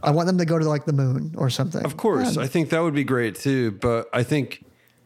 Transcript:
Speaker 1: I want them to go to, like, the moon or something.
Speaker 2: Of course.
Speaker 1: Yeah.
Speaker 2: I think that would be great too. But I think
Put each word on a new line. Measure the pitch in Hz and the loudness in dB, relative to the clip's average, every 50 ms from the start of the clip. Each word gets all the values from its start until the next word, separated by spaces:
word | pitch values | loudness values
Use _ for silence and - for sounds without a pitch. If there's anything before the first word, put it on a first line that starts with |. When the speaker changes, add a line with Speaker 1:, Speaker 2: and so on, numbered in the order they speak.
| - | 0
Speaker 1:
I | 147 | 2
want | 143 170 170 180 | 2 4 2 2
them | 185 180 | 2 2
to | 170 | 2
go | 160 170 160 | 2 2 2
to, | 156 156 | 2 2
like, | 151 147 - | 0 0 0
the | 165 | 0
moon | 147 139 135 127 127 135 - 156 - | 0 2 2 2 0 -2 -4 -6 -4
or | - 139 127 | -2 0 0
something. | - - 135 165 - - - | 0 0 -2 -2 -2 -4 -4
Speaker 2:
Of | 143 - | -4 -4
course. | - - 220 180 262 254 247 - | -2 0 0 2 2 2 0 0
Speaker 1:
Yeah. | 127 | -2
Speaker 2:
I | 123 | -2
think | 127 - 175 156 135 | 0 0 0 0 0
that | 165 160 | 0 0
would | 170 165 143 | 0 0 0
be | 147 135 | 0 0
great | 131 131 123 120 107 - | 0 0 0 0 -2 -4
too. | - - 139 135 131 120 113 | -4 -2 0 0 2 0 -2
But | 101 - - 120 117 117 117 - | -2 -2 -2 0 0 -2 -2 -2
I | - 123 123 | -2 -2 0
think | - 151 147 123 - - - - - _ _ _ _ _ _ _ | 0 0 0 -2 -4 -8 -16 -20 -20 _ _ _ _ _ _ _